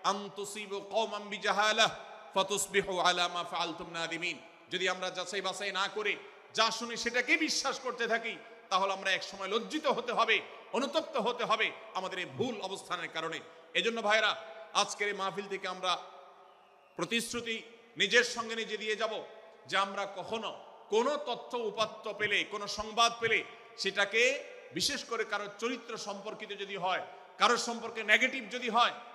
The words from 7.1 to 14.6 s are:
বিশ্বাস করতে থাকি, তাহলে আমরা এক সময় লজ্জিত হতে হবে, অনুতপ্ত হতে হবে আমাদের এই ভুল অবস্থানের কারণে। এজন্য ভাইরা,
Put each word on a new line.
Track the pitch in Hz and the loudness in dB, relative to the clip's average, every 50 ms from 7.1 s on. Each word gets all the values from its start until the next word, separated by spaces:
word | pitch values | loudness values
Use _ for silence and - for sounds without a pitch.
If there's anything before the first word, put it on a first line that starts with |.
| 233 247 247 254 320 320 320 | 2 2 4 4 4 4 4
বিশ্বাস | 277 - - - 277 247 - - | 2 0 2 2 0 -2 0 -4
করতে | 254 - - 233 | -6 -2 -2 0
থাকি, | 226 220 214 - 220 196 151 - - - - - - | 0 0 0 0 -4 -8 -8 -12 -16 -18 -20 -4 2
তাহলে | 190 185 196 196 190 | 4 4 4 4 2
আমরা | 190 196 190 | 0 2 2
এক | 185 175 - | 2 2 2
সময় | - - 196 196 190 202 | -4 -8 -6 -4 0 0
লজ্জিত | 233 220 190 - 311 302 277 233 | 0 0 0 -4 0 2 2 2
হতে | 220 240 233 220 190 | 2 0 0 2 2
হবে, | 226 226 220 190 - - - - - - - | 4 6 4 4 2 -2 -14 -16 -14 -2 -2
অনুতপ্ত | 233 269 262 - 320 302 - - | 0 0 2 0 0 -2 0 -2
হতে | 254 202 233 240 247 226 185 | 0 0 0 0 0 2 2
হবে | 214 220 214 175 - - - - - | 4 4 4 0 0 -6 -14 -8 -6
আমাদের | 180 190 185 190 180 | -4 -4 -2 -4 -4
এই | 175 151 131 | -6 -6 -2
ভুল | 135 220 262 247 202 190 | -2 -2 -2 -2 -4 -4
অবস্থানের | 190 196 185 - - 175 175 165 156 - | -6 -6 -8 -6 -4 -4 -4 -4 -4 -4
কারণে। | 165 160 165 160 147 - - - - - - - 175 | -4 -4 -2 -4 -6 -8 -12 -18 -20 -20 -2 0 2
এজন্য | 185 226 226 226 208 | 2 2 0 2 2
ভাইরা, | 208 214 220 220 208 160 - - - - - | 4 4 6 6 4 0 0 -6 -12 -14 -16